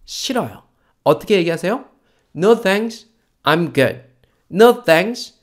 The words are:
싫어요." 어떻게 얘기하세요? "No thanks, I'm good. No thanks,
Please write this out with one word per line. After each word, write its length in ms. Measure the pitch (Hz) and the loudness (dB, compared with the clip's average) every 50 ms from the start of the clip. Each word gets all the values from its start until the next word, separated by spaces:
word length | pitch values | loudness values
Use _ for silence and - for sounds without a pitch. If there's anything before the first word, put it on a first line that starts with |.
| _ | _
싫어요." 580 | - - - - - 262 247 180 - - - _ _ _ _ _ _ _ _ - | -16 -12 -10 -6 -4 -4 -4 -4 -6 -10 -16 _ _ _ _ _ _ _ _ 0
어떻게 340 | - - - - - 208 | 0 0 0 0 0 0
얘기하세요? 480 | 185 175 165 165 160 - 175 226 269 - _ _ _ _ _ _ _ _ _ - | 0 0 -2 -4 -4 -4 -4 -4 -6 -8 _ _ _ _ _ _ _ _ _ -8
"No 240 | 147 175 214 233 226 | -2 2 2 2 2
thanks, 460 | - 190 196 208 226 233 226 - - _ _ _ _ _ _ _ - | 2 -2 -2 -2 -2 -6 -10 -14 -20 _ _ _ _ _ _ _ -2
I'm 300 | 139 151 165 170 143 127 | 0 0 0 0 -2 0
good. 280 | 131 131 107 - - - _ _ _ _ _ _ _ _ - | 0 0 0 -2 -8 -16 _ _ _ _ _ _ _ _ -6
No 320 | - 190 226 247 240 240 - | 2 4 6 6 4 2 2
thanks, 520 | - 160 165 185 220 240 - - - _ _ | 2 2 2 2 -2 -6 -10 -12 -16 _ _